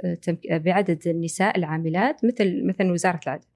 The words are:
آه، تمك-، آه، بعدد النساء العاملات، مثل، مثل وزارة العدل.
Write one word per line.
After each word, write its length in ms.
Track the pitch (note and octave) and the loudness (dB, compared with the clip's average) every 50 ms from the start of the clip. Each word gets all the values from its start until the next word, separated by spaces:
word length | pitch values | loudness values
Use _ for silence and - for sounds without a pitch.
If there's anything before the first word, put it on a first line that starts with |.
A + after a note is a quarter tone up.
| - | -4
آه، 100 | F3+ E3+ | -4 -4
تمك-، 320 | E3+ - - E3+ E3+ - - | -4 -4 -4 -4 -4 -2 -2
آه، 80 | E3+ E3 | -2 0
بعدد 500 | D#3 F3+ F3 G3 G3+ F#3 E3+ D#3+ - E3+ | 2 2 2 2 2 2 -2 0 0 -2
النساء 500 | E3 E3+ E3 E3 - - F#3+ G#3+ - F#3 | -2 -2 -4 -4 -2 0 0 2 2 0
العاملات، 640 | E3+ D3+ D#3 D#3+ E3 D#3+ D#3+ F3+ G#3+ C#4 D4+ - - | -2 -2 -2 -2 -2 0 0 2 2 0 0 2 0
مثل، 420 | A#3 B3 - G#3 F#3+ F3 - - | 0 2 2 0 0 0 0 -2
مثل 240 | F#3 F#3 - G3 F#3 | -2 0 2 2 2
وزارة 300 | F3 E3+ - F#3 F3 E3 - | 2 2 2 0 0 0 -4
العدل. 200 | C#3 C3+ D#3 - _ _ | -6 -6 -6 -10 _ _